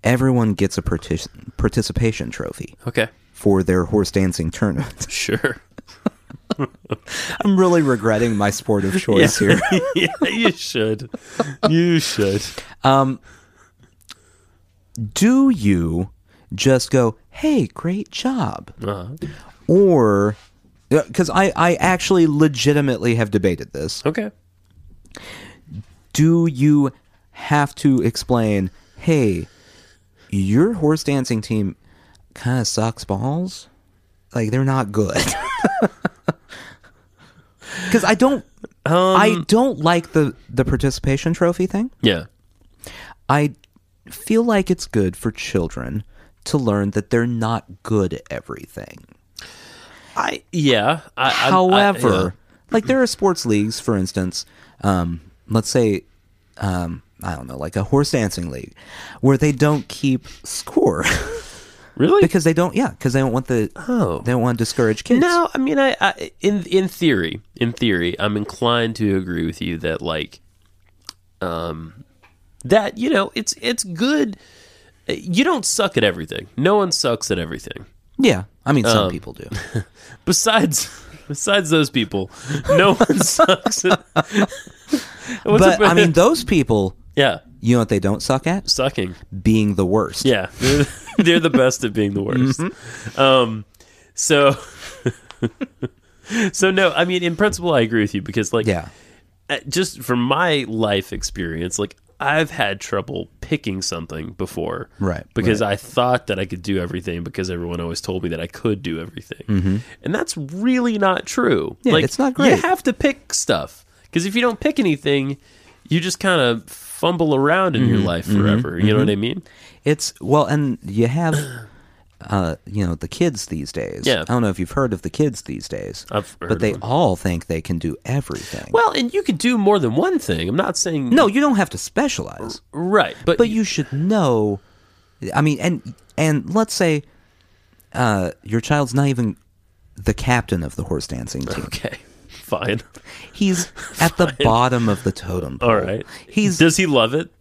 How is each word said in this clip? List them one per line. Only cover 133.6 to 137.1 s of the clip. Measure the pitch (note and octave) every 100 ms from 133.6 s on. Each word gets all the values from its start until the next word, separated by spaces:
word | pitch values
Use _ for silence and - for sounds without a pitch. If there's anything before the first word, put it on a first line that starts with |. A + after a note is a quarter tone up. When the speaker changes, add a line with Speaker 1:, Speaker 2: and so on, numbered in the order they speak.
Speaker 1:
should | G#3 - C#3+
know, | C3+ E3+ G#3+ D#3 A#2 G#2+ G2+ _ _ _ _ _ _ F#2+
I | -
mean, | D3+ C#3+
and, | F3 E3 - - _ -
and | D#3 D3+ -
let's | F#3+ A3
say, | - F3 D3+ -